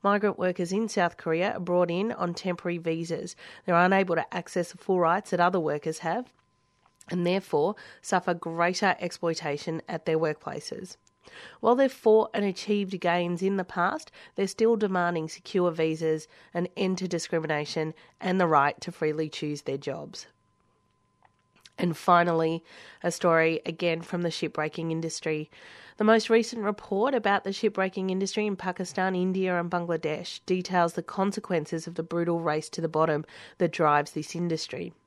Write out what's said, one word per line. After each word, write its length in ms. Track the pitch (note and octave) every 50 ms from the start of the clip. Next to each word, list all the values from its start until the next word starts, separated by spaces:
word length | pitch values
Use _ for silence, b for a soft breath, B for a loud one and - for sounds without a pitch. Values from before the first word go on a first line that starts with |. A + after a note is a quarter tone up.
migrant 360 | - G3+ G3+ G#3 G3+ G#3 - -
workers 320 | - F#3 F3+ - F3+ E3+
in 160 | F#3 G#3 A3+ G#3
South 280 | - G#3 F3+ E3+ -
Korea 380 | - - F3 D#3+ E3 F3+ G#3 -
are 60 | -
brought 300 | F3 F3 F3+ F3+ F3+ E3+
in 220 | E3+ F3+ G3+ A3+
on 220 | - - - F3 E3+
temporary 420 | - - F#3+ F3 E3+ - F3 F3
visas. 580 | E3+ E3+ E3+ E3 E3 E3 E3 E3+ C#3+ - F3 - B B B B B B
They're 100 | - F3
unable 420 | E3+ F3+ F#3 F#3+ F#3+ G3 F#3 E3+
to 180 | D#3+ - - -
access 360 | F3+ E3 - - F#3 F3 -
the 80 | - -
full 220 | - - F#3 F3+
rights 300 | E3+ D#3+ E3+ F3 F3 -
that 100 | - F3
other 180 | F3 F3+ F#3 F#3
workers 420 | D#3+ D3+ C#3+ D3 - D#3+ D#3 -
have 300 | - E3 E3+ A#3 B3 - _ _ _ _ _ _ _ _ _ _ _ _ _ _ - -
and 160 | F3 F3+ F3
therefore 480 | F3 F3+ G3 F#3+ - - D3 D3 F#3 G#3+ B B B B B
suffer 340 | - - - F3 - - F3
greater 600 | E3+ - E3 E3 E3 E3+ F3 F#3 - - F#3+ - -
exploitation 840 | - F3 - - - E3+ E3 - - D3+ C#3+ D3 - - D#3+ E3 - -
at 160 | E3+ D#3+ _
their 120 | - D#3+ D#3+
workplaces. 800 | E3 D#3 D#3 - - - - - - - - - F#3 F3+ - _ _ _ _ _ B B B B B B B B
While 140 | - A3 B3
they've 160 | B3 C#4 C4
fought 400 | - - - A3+ G#3+ A3 G#3+ - -
and 100 | G3+ G3+
achieved 560 | G3+ F#3 - - - G#3 G#3 G3+ F#3 F#3+ F3+
gains 420 | - F3 E3+ F3 F3 F3 F3 E3+
in 140 | F#3 F#3+ G3
the 80 | G3 F3+
past, 460 | F#3 - F#3 F3 F#3+ - D#4+ - - B B B B B
they're 100 | - G3
still 300 | F#3+ - - A3+ A3+ A#3
demanding 520 | G#3+ G#3+ G3 F#3+ F3+ F3 F3 F3 E3 D#3 D#3
secure 420 | - - _ - - F#3+ F3+ F3
visas, 580 | D#3+ E3 D#3+ D#3+ D#3+ D#3 E3 D#3+ D#3 D#3 D#3 B B B B B
an 160 | B F3 F3+ F3+ _
end 220 | - G3 F#3 F#3 F3+
to 100 | F#3 F3+
discrimination, 840 | F3 E3 - - - E3 D#3+ D#3 D#3 D3 D3+ D3 - D#3+ D#3 D#3 D#3 B B B B B
and 200 | - F3+ F#3 F#3+
the 60 | F3+
right 340 | E3 D#3 C#3+ C#3 C#3+ - -
to 100 | - -
freely 360 | E3+ - E3 D#3 D3+ D#3 D#3+ D#3
choose 340 | - - - D3+ D3 C#3+
their 160 | - - C3+ C#3
jobs. 480 | - D3 C3 D3+ D3 - - - - - _ _ _ _ _ _ _ _ _ _ _ _ _ _ _ _ _ _ _ _ _ _ _ _ _ _ _ - _ -
And 180 | - F3+ D#3
finally, 680 | - - - F3 F3 E3+ F3 E3 E3 E3 D#3+ E3 E3 B B B B B B B B
a 80 | - F3
story 500 | E3 - - F3 E3 D#3+ D#3+ D#3+ E3 D#3 -
again 380 | - E3+ - F3 E3+ E3 E3
from 200 | E3 - - F3
the 60 | F3 E3+
shipbreaking 640 | D#3+ - - D3+ - - D3+ D#3 - - E3 E3
industry. 600 | D#3+ E3 D#3+ E3 - - - E3 D#3 D3+ D#3 _ B B B B B B B B B
The 80 | B G#3+
most 260 | G#3+ A3+ A3+ G#3+ -
recent 320 | A3+ A3+ A3+ A3+ A#3+ A#3
report 520 | G#3 G3+ G#3 - - - G3+ F#3+ A3 C4+ C#4
about 300 | A#3+ G#3+ G3+ G3+ F#3+ -
the 60 | G3
shipbreaking 600 | G3 - - G#3 G3+ - F#3+ F#3+ - G3 F#3+ F#3+
industry 360 | F#3 F#3+ G3 F#3+ - A3 G#3+
in 100 | G#3+ G3+
Pakistan, 580 | F#3 - F#3+ F3 - F#3 F3 - - F#3 F#3+ F#3
India, 440 | F3+ F3+ F#3 F#3 F#3+ F#3+ F#3 F3+ F3
and 120 | E3+ F3
Bangladesh 680 | F3+ F3 F3 E3+ E3+ D#3+ E3 D#3 D#3 - F3 - - - _
details 480 | - F3+ F#3 F3+ - F3+ F3+ E3+ E3+ -
the 80 | -
consequences 840 | D#3 - - - F#3+ G3+ G3+ A3 - - F#3 E3 D#3 - - D#3+ D#3+
of 80 | - E3+
the 80 | E3
brutal 380 | E3 E3+ E3+ E3+ E3+ E3+ E3+ E3+
race 280 | E3 D#3+ D3+ D#3 D#3 -
to 100 | - -
the 80 | E3 D#3+
bottom 360 | E3 D#3 D#3+ D#3+ D3+ D3 D#3 B B B B B B B
that 140 | F#3 E3
drives 400 | - - E3 D3+ D3 D3 C#3+ -
this 220 | - D#3 D#3 - -
industry. 580 | E3 F3 E3+ D#3+ D#3 - - - C3+ E3+ - - _ _